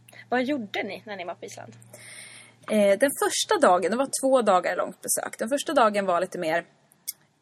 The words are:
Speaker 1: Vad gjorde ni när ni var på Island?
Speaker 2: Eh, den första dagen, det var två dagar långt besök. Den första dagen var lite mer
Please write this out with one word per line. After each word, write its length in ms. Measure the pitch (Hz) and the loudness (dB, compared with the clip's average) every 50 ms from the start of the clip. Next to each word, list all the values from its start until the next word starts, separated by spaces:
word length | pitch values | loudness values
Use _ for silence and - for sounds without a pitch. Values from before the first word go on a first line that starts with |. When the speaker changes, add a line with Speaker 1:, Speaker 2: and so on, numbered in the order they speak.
| _ _ - - - - | _ _ -20 -20 -8 -4
Speaker 1:
Vad 140 | 240 247 254 | -2 -2 -2
gjorde 400 | 240 302 277 220 196 - 370 - | -2 -4 -4 -6 -6 -8 -8 -8
ni 200 | 202 185 190 - | -8 -10 -12 -14
när 120 | 214 202 190 | -14 -12 -12
ni 80 | 170 | -10
var 100 | 175 170 | -10 -12
på 100 | - - | -12 -14
Island? 280 | 196 - - - - - - - - - - - - - - - - - - - - _ _ - - | -16 -16 -16 -18 -18 -20 -20 -20 -20 -20 -20 -20 -20 -20 -20 -20 -20 -20 -20 -20 -20 _ _ -8 -2
Speaker 2:
Eh, 280 | 214 214 202 196 196 196 | 2 2 4 4 4 4
den 120 | - 285 277 - 415 | 2 0 2 0 -2
första 420 | 381 - - - - 427 370 277 214 | -2 0 -2 0 0 2 4 6 6
dagen, 240 | 180 180 185 165 | 6 4 2 0
det 60 | 208 247 | 0 -2
var 120 | 277 269 - - - | -2 -4 -4 -2 0
två 180 | 269 262 254 | 2 2 4
dagar 340 | 233 208 190 180 180 - 180 | 4 4 2 2 2 0 -2
långt 260 | 180 - - 190 - | -4 -4 -6 -8 -10
besök. 360 | - - - - - - - - | -6 -6 -4 -4 -4 -6 -8 -8
Den 100 | 220 226 | -6 -4
första 240 | 269 277 - - 320 | -4 -4 -4 0 2
dagen 320 | 277 240 214 208 202 196 | 2 4 4 2 0 0
var 160 | 190 175 170 | 0 0 0
lite 160 | 180 180 - 180 | -2 -4 -4 -6
mer 260 | 175 156 160 170 170 - _ _ _ _ _ _ _ - - _ _ _ _ _ | -4 -2 -2 -2 -4 -6 _ _ _ _ _ _ _ -16 -16 _ _ _ _ _